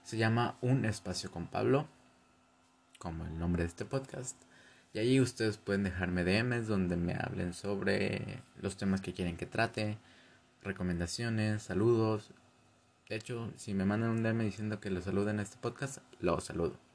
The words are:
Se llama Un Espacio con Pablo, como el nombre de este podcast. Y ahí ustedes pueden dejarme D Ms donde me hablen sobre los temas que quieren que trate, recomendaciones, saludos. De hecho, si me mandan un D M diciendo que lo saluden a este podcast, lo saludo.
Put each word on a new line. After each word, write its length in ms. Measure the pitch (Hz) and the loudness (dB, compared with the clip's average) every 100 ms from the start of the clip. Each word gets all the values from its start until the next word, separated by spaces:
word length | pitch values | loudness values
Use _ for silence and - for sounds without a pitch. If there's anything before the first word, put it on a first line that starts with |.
Se 140 | - 110 | -8 0
llama 400 | 113 117 135 - | 2 4 0 0
Un 240 | 123 131 110 | 0 2 2
Espacio 440 | 104 - 92 95 | -2 -4 -6 -6
con 160 | 87 85 | -8 -6
Pablo, 420 | - 110 135 151 - _ _ _ _ _ _ _ _ _ - | 0 2 2 0 -10 _ _ _ _ _ _ _ _ _ -14
como 280 | 90 82 80 | -10 -8 -8
el 120 | 80 | -2
nombre 240 | 85 87 | 0 2
de 60 | 85 | 0
este 160 | - 104 | -2 -4
podcast. 560 | 135 131 139 131 - - - - - _ | -4 -4 -8 -10 -12 -20 -20 -20 -20 _
Y 60 | - | 0
ahí 240 | 117 131 | 4 6
ustedes 360 | 123 - 113 104 | 4 2 0 0
pueden 260 | - 98 | 0 2
dejarme 400 | 98 92 90 90 | 2 0 0 2
D 200 | 87 101 | 4 4
Ms 240 | 123 120 110 | 2 0 0
donde 300 | 101 90 87 | 2 2 2
me 160 | 87 | 0
hablen 400 | - - - 90 | 0 -2 -2 -4
sobre 880 | 87 98 101 98 98 101 101 101 104 - - | -4 -4 -2 2 2 2 -2 -4 -10 -14 -8
los 160 | 98 95 | -6 -2
temas 260 | 98 95 | 2 2
que 120 | 95 | 0
quieren 240 | 90 90 87 | -2 -2 -2
que 80 | - | -4
trate, 540 | - 113 110 107 107 - - - - _ _ | -2 -2 0 -2 -4 -10 -20 -20 -20 _ _
recomendaciones, 1000 | 98 95 90 87 85 - 120 110 107 107 | -8 -2 0 0 -2 -2 -2 0 0 0
saludos. 680 | - 92 113 117 110 107 - - - _ _ _ _ _ - | -2 2 4 6 4 2 -4 -18 -20 _ _ _ _ _ -10
De 100 | 110 | -8
hecho, 360 | - 120 113 - | -6 -6 -6 -8
si 200 | - 98 | -4 0
me 100 | 95 | 2
mandan 240 | 107 113 | 2 2
un 140 | 113 | 2
D 60 | 113 | 2
M 140 | 113 | 2
diciendo 360 | 110 98 107 104 | 0 -2 -4 -4
que 100 | 104 | -4
lo 100 | 92 | -4
saluden 380 | 90 98 104 104 | 0 0 2 0
a 60 | |
este 140 | 101 - | -4 -6
podcast, 420 | 113 117 139 143 - - | -8 -4 -8 -8 -16 -4
lo 220 | 87 82 | 0 0
saludo. 380 | - - 82 - - | -2 -2 -2 -4 -14